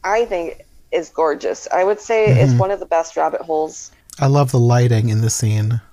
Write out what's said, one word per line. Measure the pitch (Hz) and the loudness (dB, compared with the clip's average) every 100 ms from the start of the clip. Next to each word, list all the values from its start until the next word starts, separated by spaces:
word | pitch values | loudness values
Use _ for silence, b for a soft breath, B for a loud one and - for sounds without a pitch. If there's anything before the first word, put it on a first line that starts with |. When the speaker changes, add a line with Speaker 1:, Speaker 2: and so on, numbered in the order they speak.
Speaker 1:
I | 185 214 233 | 0 0 0
think, | 190 165 - - _ _ | -4 -6 -10 -20 _ _
is | - 160 | -6 -4
gorgeous. | - 160 139 - - - | -2 0 0 -4 -6 -4
I | - | 0
would | 185 208 | 0 -2
say | - 226 214 | -2 0 4
it's | 127 139 | 4 4
Speaker 2:
Mm-hmm. | 123 | 2
Speaker 1:
one | 190 | 0
of | 196 | -4
the | 185 | -2
best | 165 165 - | -2 -2 -4
rabbit | 160 - | -4 -4
holes. | 170 156 156 156 - b _ - | -4 -2 -4 -8 -20 b _ -4
Speaker 2:
I | 139 | 0
love | 143 139 | 2 2
the | 127 | 2
lighting | 120 120 120 113 113 | 4 4 4 2 0
in | 110 | 0
the | 110 | 0
scene. | - 113 107 107 117 - | 0 0 0 0 -4 -6